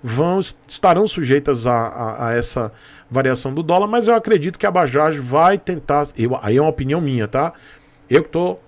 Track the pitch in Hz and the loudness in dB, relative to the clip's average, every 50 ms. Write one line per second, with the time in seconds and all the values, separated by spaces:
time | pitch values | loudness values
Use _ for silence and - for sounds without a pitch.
0 | - 123 110 131 156 175 180 196 185 - - _ _ - - - - 180 165 175 | -8 -6 -2 -2 0 0 0 -2 -2 -4 -8 _ _ -10 -6 2 4 4 4 4
1 | 214 214 - 180 151 123 135 147 139 147 135 120 113 123 123 117 113 113 - 120 | 2 0 0 -4 0 2 2 2 2 0 -2 0 0 0 0 0 -2 -4 -6 -8
2 | 117 110 107 - 117 113 117 120 120 - - 131 117 110 - - - - - - | -8 -8 -6 -4 -4 -2 -2 -2 -2 -2 -4 -4 -6 -6 -10 -16 -20 -20 -20 -20
3 | - _ 120 135 131 131 131 - - - 139 151 170 156 175 185 202 214 220 240 | -18 _ -4 0 0 0 0 -2 -4 -6 -4 -4 -2 2 2 2 2 2 0 0
4 | 226 214 233 226 233 208 220 175 143 185 175 - - 202 175 185 165 135 123 - | 2 2 2 2 2 2 0 2 0 -4 -6 -2 -4 0 2 2 0 2 2 2
5 | 151 160 160 147 131 123 131 151 165 180 202 196 - - 180 156 - - 139 147 | 2 2 0 -2 -6 -2 2 4 4 4 4 2 -2 -6 -8 -8 -4 -2 0 0
6 | 147 139 - - 113 120 131 - - 104 110 135 151 160 156 - 143 131 147 175 | 0 -2 -4 -2 -2 -2 -2 -4 -2 0 2 4 2 2 0 -2 -4 -2 -2 -2
7 | 165 143 131 120 107 107 - 131 147 165 - - - - - - _ _ _ _ | -2 -2 -2 -2 -4 -2 -2 -2 -2 -2 -6 -10 -20 -20 -20 -20 _ _ _ _
8 | _ _ 127 151 156 - - 165 175 180 180 - _ | _ _ 2 2 2 2 -2 -2 -2 -2 -4 -6 _